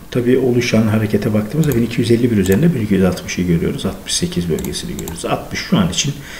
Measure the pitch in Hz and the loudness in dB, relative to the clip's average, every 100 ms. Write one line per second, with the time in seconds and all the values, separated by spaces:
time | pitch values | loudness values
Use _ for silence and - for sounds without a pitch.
0 | - 127 117 131 131 120 117 110 113 107 | -6 -2 2 2 4 2 2 2 2 2
1 | 107 - 117 107 107 147 147 117 117 - | 0 0 0 0 0 0 0 2 0 0
2 | 113 117 120 107 92 98 165 135 104 95 | 2 4 4 2 4 4 4 2 2 2
3 | 92 87 - - 90 85 78 69 98 - | 2 0 -4 -2 0 2 0 -2 -6 -6
4 | - - 87 - 170 107 - - - - | -6 -4 -2 -2 -2 -2 -4 -6 -8 -8
5 | - 85 113 - - - - 156 87 - | -8 -8 -4 -6 -6 -8 0 2 2 0
6 | 139 - - - | -4 -4 -10 -14